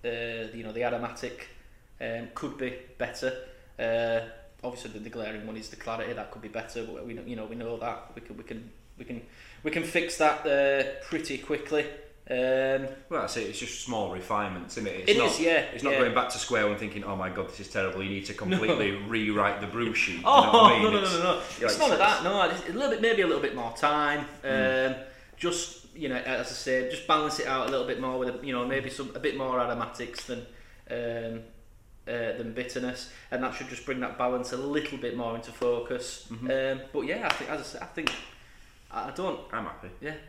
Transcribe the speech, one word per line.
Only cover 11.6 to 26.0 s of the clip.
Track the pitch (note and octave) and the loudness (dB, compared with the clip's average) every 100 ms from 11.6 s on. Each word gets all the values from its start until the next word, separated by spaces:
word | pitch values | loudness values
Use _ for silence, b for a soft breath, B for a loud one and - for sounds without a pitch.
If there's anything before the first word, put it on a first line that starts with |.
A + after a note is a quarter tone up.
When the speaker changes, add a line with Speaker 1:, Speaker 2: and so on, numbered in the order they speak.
| - D3+ D3 - - - - | 0 0 0 -6 -16 -20 -4
Speaker 1:
Um, | B2+ B2+ C3 C3 C3+ C3+ - - | 0 4 4 4 2 0 -10 -4
Speaker 2:
Well, | D#3+ | -2
that's | - A#2+ | -2 -2
it. | G2+ | -4
It's | - | -4
just | A#2 - - | -8 -8 -4
small | A2+ F#2+ | -2 -2
refinements, | F#2 F#2 G#2 G2+ F#2 E2+ - | -4 -2 0 0 -4 -8 -6
isn't | G#2 | -4
it? | F2+ | -2
It's | F#2+ | 4
Speaker 1:
It | G#3+ | 6
Speaker 2:
not, | A#3+ | 6
Speaker 1:
is, | - | 4
yeah, | E3 E3 - | 6 4 4
Speaker 2:
it's | A#2 | -2
not | C3+ | 2
Speaker 1:
yeah. | C3+ | 4
Speaker 2:
going | B2 | 4
back | B2 A#2 | 4 2
to | A#2+ | -2
square | - A#2 G#2 | 0 4 4
one | G#2 | 2
thinking, | G#2+ G#2 G2 | -4 -6 -4
"Oh | F#2+ | -4
my | F#2 | -4
God, | F2+ F#2 | -4 -6
this | - | -6
is | G2+ | -6
terrible. | G#2 F#2+ F2+ | -2 0 0
You | G2 | -2
need | G2 F#2+ | -4 -6
to | |
Speaker 1:
<laughs> | G2+ G2 | -6 0
No. | F#2 | 2
Speaker 2:
completely | A2 - G#2 | 4 4 2
rewrite | G2 G2+ A2+ G#2+ G#2 G2+ G2+ | 0 -2 0 2 4 4 2
the | G2+ | -4
brew | A2 A#2 | -2 0
sheet." | A2 - E2+ | 2 0 2
You | - | 8
Speaker 1:
Oh, | C4+ | 10
Speaker 2:
know | - | 10
what | A#3 G#3+ | 10 10
I | |
mean? | - | 10
Speaker 1:
no, | G#3+ | 6
no, | G#3 | 4
Speaker 2:
It's, | F#3+ | 4
Speaker 1:
no, | E3+ | 2
no, | |
no. | F3+ E3 | 2 2
Speaker 2:
like | - - | -2 0
Speaker 1:
It's | A#3 | 0
Speaker 2:
you | - | 4
Speaker 1:
none | D4 | 4
of | G3+ | 6
Speaker 2:
said, | |
Speaker 1:
that. | G3+ G3 E3+ | 6 6 2
No, | G3+ F3+ | 4 2
it's | F#3 - | 2 -4
a | |
little | F#3+ C#4 | -2 0
bit, | A3+ | 2
maybe | A3+ A3 | 4 4
a | F3 | 4
little | D3 | 2
bit | C#3 B2+ | 0 -2
more | A#2 - | -6 0
time. | D3 D3 D3 D3 C#3+ - | 2 4 2 0 -4 -8
Speaker 2:
Mm. | C3+ C3+ C3 C3 C3 | -2 2 4 4 2
Speaker 1:
Um, | C3 B B B - | 0 B B B -4
just, | F3 F3 - - - | -2 -2 -4 -10 -18
you | - | -8